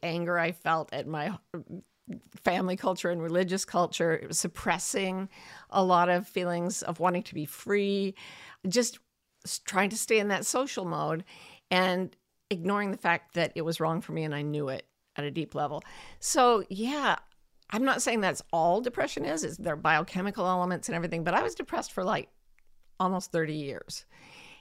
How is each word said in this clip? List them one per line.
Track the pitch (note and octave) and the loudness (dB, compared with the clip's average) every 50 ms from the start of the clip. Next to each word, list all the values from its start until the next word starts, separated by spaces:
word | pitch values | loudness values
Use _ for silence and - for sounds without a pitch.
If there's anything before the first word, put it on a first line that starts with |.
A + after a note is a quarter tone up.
| - | -4
anger | E3+ E3 E3+ E3+ E3+ F3 F3 | -4 -2 -2 0 0 2 2
I | E3 E3 E3+ | 2 0 -2
felt | - - D#3+ E3 D#3+ D#3 - - | -2 0 0 0 0 0 -4 -6
at | C#3 - | -8 -6
my | - D#3+ D3+ D3 F3+ G3+ - - _ - E3+ - - - F3+ - _ _ _ _ - - - - - - - - | -4 -4 -4 -4 -4 -6 -8 -10 _ -14 -14 -12 -12 -14 -14 -14 _ _ _ _ -14 -14 -14 -14 -18 -20 -2 0
family | - F3 F#3+ F#3+ F#3 F#3 | 2 2 2 2 0 -2
culture | F#3+ - - F#3 F3+ - F3+ | 0 0 0 0 0 0 0
and | F3 E3+ D#3+ | 0 0 -2
religious | E3 E3 F3 F#3+ F3 F#3 F#3+ - | 0 2 2 2 2 0 -2 -4
culture, | - - E3 F3 E3 - - E3+ E3+ E3 - - - | 0 2 2 2 2 2 0 2 2 2 0 -2 -2
suppressing | - - - F3+ - - - - F3 F3 - - - - G3 F#3 F#3 F#3+ F#3+ G3 - - - - - - - - | -2 -2 -2 -2 -6 -4 -2 -2 0 0 -2 -2 -2 -2 -2 -2 -2 -4 -6 -8 -10 -16 -20 -20 -20 -20 -14 0
a | - G3 F#3+ | 2 4 6
lot | F#3 F3+ F3 F3 F3 | 6 6 6 6 6
of | F3+ F3 F3+ - | 4 2 2 0
feelings | - - F3+ F3 F3 F3 E3+ F3+ E3 - - | -2 -2 -2 0 0 0 -2 -2 -4 -4 -4
of | - F3 - | -6 -4 0
wanting | D#3+ F#3 F3+ F3+ - | 0 2 2 0 -2
to | - - | -4 -8
be | - D3+ | -8 -8
free, | C#3+ - - - - G3+ G3+ G3+ G3+ G3+ G3+ G3 G3 F#3+ - - - - - - - - - - F#3+ | -8 -10 -12 -4 0 0 2 2 2 2 2 0 -2 -4 -6 -14 -20 -20 -20 -20 -20 -18 -6 -4 0
just | F3 A#3+ A#3+ A#3+ - - _ _ _ _ _ _ _ _ - | 2 2 2 2 -2 -8 _ _ _ _ _ _ _ _ -10
s-, | - - - | -10 -10 -8
trying | - - - F#3 G3 G3 | -8 -2 0 2 2 2
to | G#3 | 0
stay | A3 - - A#3 A3 | -2 0 2 4 4
in | G3+ G#3 | 4 2
that | G3+ F#3 G#3+ | 0 0 0
social | - - - C4+ C#4 - - F#3+ | 0 0 0 0 0 -2 -4 -4
mode | F3 E3 D3+ D3+ D3+ D#3+ D#3+ F#3 - - - - - - - _ _ | -4 -2 -2 -2 -2 -2 -4 -4 -10 -16 -20 -20 -20 -20 -20 _ _
and | F#3 F#3 F#3 F#3 F3+ F3+ F#3 - - _ _ _ _ _ _ _ | 2 4 4 4 2 0 -2 -4 -6 _ _ _ _ _ _ _
ignoring | G3+ F3 E3 F#3 G3+ G3+ G3+ G3 | -6 -4 -2 0 0 0 0 -2
the | F#3+ B3 | -4 -2
fact | - F3 E3+ E3 - _ - | 0 0 0 0 -2 _ -2
that | E3+ E3 - - | 0 0 0 0
it | - D#3+ | -2 -2
was | D#3+ E3 - | -2 -2 0
wrong | D#3+ D#3+ D#3+ F3+ - | 0 0 0 -2 -4
for | - D#3+ | -4 -6
me | D#3+ D#3+ | -4 -4
and | D#3 D3 | -4 -4
I | C#3+ D3 | -4 -2
knew | D3 D3 D3 D3 C3+ | -2 -2 -2 -2 -2
it | C3+ - - _ _ _ _ _ _ | -4 -6 -8 _ _ _ _ _ _
at | - C#3+ | -8 -6
a | D3 | -4
deep | - E3 D#3 - - | -4 -4 -6 -4 -4
level. | D3 D3 C#3+ D3+ D3+ - - - - - - - - | -4 -4 -2 -4 -6 -10 -12 -16 -18 -18 -18 -16 -8
So, | - - - D4+ B3+ B3 A#3+ G#3 F#3+ - | -4 2 4 6 8 8 8 6 2 -2
yeah, | F#3+ F#3+ A3 B3 C#4+ D4+ C#4 A3+ E3+ - - - _ _ _ _ _ _ _ - | -4 -4 -2 -2 -2 2 2 2 2 2 -2 -10 _ _ _ _ _ _ _ -6
I'm | - G#3+ C4 | -2 0 2
not | C4+ C4 - B3 | 2 2 2 2
saying | C#4 B3 A3+ | 2 2 2
that's | G3+ F#3 D3+ - - - - | 2 2 0 -2 -4 -2 2
all | E3 D#3+ E3+ F3 G#3 B3 | 4 4 4 4 4 2
depression | B3 - - - D4+ - - - | -2 -2 -2 -2 -2 -2 -4 -4
is. | - D4+ D#4+ D#4 | -4 -4 -4 -4
It's, | C#3+ - | -6 -6
there | E3+ - F3 D3+ | -6 -4 -4 -4
are | |
biochemical | D3 - D3+ D#3+ D#3 E3 - - F#3 F#3 G3+ G3+ - F#3 | 0 2 4 4 4 2 0 -2 -4 -4 -2 -2 0 0
elements | F#3 F#3 F3+ F3+ F3+ F3+ E3+ - - | 0 2 2 0 0 -2 -4 -4 -4
and | G3 | -4
everything, | E3+ E3 F3 E3 E3 D#3+ | -2 -2 -2 -4 -2 0
but | F3 F3 | 0 2
I | G#3+ - | 2 0
was | A4+ F4 | 0 -4
depressed | - C4+ - - - - - - | -6 -8 -6 -4 -6 -6 -4 -4
for, | - F#3 | -4 -2
like, | F#3 G#3+ D#3 - - _ _ _ _ _ _ _ - - - - - - - | 0 -2 -2 -4 -6 _ _ _ _ _ _ _ -20 -20 -20 -20 -20 -4 -2
almost | - F#3 F#3+ F3+ F#3 - - | 0 0 0 0 -4 -2 -2
thirty | E3+ D#3+ D#3 D#3 | -2 -2 0 -2
years. | D3+ D3 C#3 B2+ - - - - - - _ - - - - - - - - - - | -4 -6 -6 -8 -8 -10 -12 -14 -14 -14 _ -20 -20 -20 -20 -20 -20 -20 -20 -20 -20